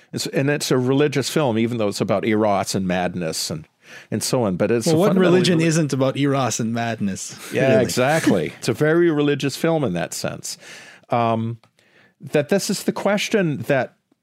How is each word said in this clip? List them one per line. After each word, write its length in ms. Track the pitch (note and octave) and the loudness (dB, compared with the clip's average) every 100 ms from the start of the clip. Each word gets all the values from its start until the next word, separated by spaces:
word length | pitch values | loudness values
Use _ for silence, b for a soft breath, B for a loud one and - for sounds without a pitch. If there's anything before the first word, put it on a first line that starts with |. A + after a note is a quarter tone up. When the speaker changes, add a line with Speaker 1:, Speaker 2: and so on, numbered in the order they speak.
| B | B
Speaker 1:
it's, 140 | A#2+ - | -8 -4
and 240 | - C#3 | 0 0
it's 220 | D3 - | 0 2
a 60 | C3 | 2
religious 520 | B2+ C3+ D3 C#3 B2 | 2 2 2 0 -2
film, 260 | D#3+ C#3+ A2 | 0 2 2
even 180 | A#2 A#2+ | 0 0
though 80 | G#2 | -2
it's 140 | - | -2
about 240 | G2 G2+ | 0 0
eros 500 | A2+ G#2+ G#2+ G2 G2 | 2 2 4 2 0
and 140 | G2 F#2 | -2 0
madness 600 | F2+ F2+ F2+ D#2+ D#2 - | 0 -2 -2 -4 -4 -6
and, 160 | D#2+ D#2 _ B B B | -8 -12 _ B B B
and 100 | A2+ | -6
so 220 | - C3 | -2 0
on. 140 | G#2+ F2+ | 0 0
But 160 | G#2 | 0
it's 160 | A#2 E3 | 0 2
Speaker 2:
Well, 80 | D#3 | 2
Speaker 1:
a 20 | |
Speaker 2:
what 80 | G3+ | 2
Speaker 1:
fundamentally 240 | F#3+ F#3 F3+ | 4 4 4
Speaker 2:
religion 220 | F3 E3 | 4 2
Speaker 1:
reli- 60 | E3 | 2
Speaker 2:
isn't 260 | D#3+ D3 | 2 0
about 240 | C3+ C3 C3 | 0 0 0
eros 420 | C#3+ C#3 B2 - | 0 0 0 -2
and 140 | A2+ | -4
madness? 640 | A#2 A#2 A2+ G2 F#2 - - - | -2 -4 -2 -4 -6 -10 -14 -8
Speaker 1:
Yeah, 160 | A#2+ C3 | 0 2
Speaker 2:
Really? 80 | C3 | 4
Speaker 1:
exactly. 680 | A#2 B2 B2+ D#3+ D#4 F#2 D2+ | 2 2 2 2 2 2 0
Speaker 2:
<laughs> 40 | - | -4
Speaker 1:
It's 80 | - | -4
a 40 | |
very 400 | A#2 D3+ E3 E3+ | 0 2 4 4
religious 420 | D3 D3 C#3+ C#3 - | 2 2 0 -2 -2
film 280 | E3 D#3+ | 0 0
in 80 | B2+ | 0
that 200 | F2 E2+ | -2 -4
sense. 460 | - D#2+ E2 - - B B B B - | -6 -8 -8 -12 -14 B B B B -4
Um, 480 | A#2+ A#2 A2+ A2+ A#2 _ _ b b b b | 0 0 0 -4 -8 _ _ b b b b
that 280 | C#3+ D3+ C#3+ | -2 -2 2
this 200 | G3+ - | 0 0
is 140 | G3 | -4
the 80 | - | -4
question 640 | - G3 G3+ - A3 E3+ B2+ | -2 -2 -2 0 0 0 -2
that 360 | A2+ C3+ G#2+ _ _ _ | -2 -2 -2 _ _ _